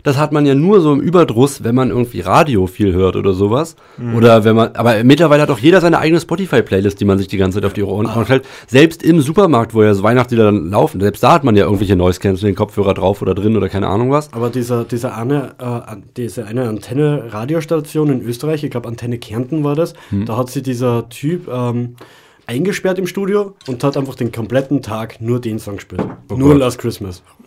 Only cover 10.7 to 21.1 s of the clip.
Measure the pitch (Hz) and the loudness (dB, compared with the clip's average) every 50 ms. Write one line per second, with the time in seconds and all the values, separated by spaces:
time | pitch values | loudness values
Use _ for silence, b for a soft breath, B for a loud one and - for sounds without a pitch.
10.7 | 98 107 143 156 - 92 95 104 101 - - 127 165 170 143 131 107 101 95 80 | 0 2 0 0 0 -2 -2 -2 -2 0 2 4 4 4 4 4 4 4 4 4
11.7 | 104 98 107 90 101 90 90 90 90 - - 104 95 90 107 104 95 98 107 104 | 2 0 0 0 2 2 2 2 0 0 0 -2 -2 0 0 -2 0 0 -4 -4
12.7 | - - 101 98 95 95 92 92 101 - - 98 92 95 98 107 110 104 95 95 | -2 -2 0 0 0 2 0 0 0 0 -2 -4 -2 0 0 0 0 0 -2 -2
13.7 | - 98 98 - 92 104 120 127 139 147 151 151 - 117 120 120 120 127 120 120 | -2 -4 -4 -2 -2 -2 0 0 0 -2 -2 -4 -8 -6 -6 -4 -4 -4 -4 -4
14.7 | 123 117 117 117 127 117 120 123 101 110 117 123 143 147 131 - - _ 127 123 | -4 -4 -4 -4 -6 -6 -6 -8 -8 -6 -4 -4 -4 -4 -4 -8 -14 _ -10 -8
15.7 | 120 117 - - 110 98 - - _ - 120 110 - 123 110 101 110 123 127 113 | -8 -8 -10 -12 -18 -20 -20 -18 _ -10 -10 -8 -8 -10 -12 -8 -6 -6 -6 -6
16.7 | 107 104 - - 127 139 151 147 147 143 113 117 107 104 113 131 160 165 151 151 | -6 -8 -10 -8 -4 -2 0 0 -2 -2 -6 -10 -10 -10 -6 -4 -4 -4 -4 -2
17.7 | 170 160 147 151 - 156 151 151 135 123 98 113 120 117 - 151 160 147 147 139 | -4 -4 -4 -4 -4 -2 0 0 0 -2 -2 -6 -8 -6 -4 -4 -4 -4 -6 -6
18.7 | - 120 113 117 117 - - 120 120 120 - - 107 117 127 123 160 160 147 143 | -8 -8 -8 -8 -12 -10 -8 -8 -8 -8 -10 -10 -8 -8 -6 -4 -4 -4 -2 -2
19.7 | 143 147 165 123 - B B B 107 98 101 113 110 117 127 120 - 143 - 131 | -2 -2 -2 -4 -6 B B B -6 -4 -4 -4 -4 -4 -4 -4 -6 -8 -6 -6
20.7 | 127 117 131 123 120 117 113 - | -4 -2 -2 0 0 -2 -4 -6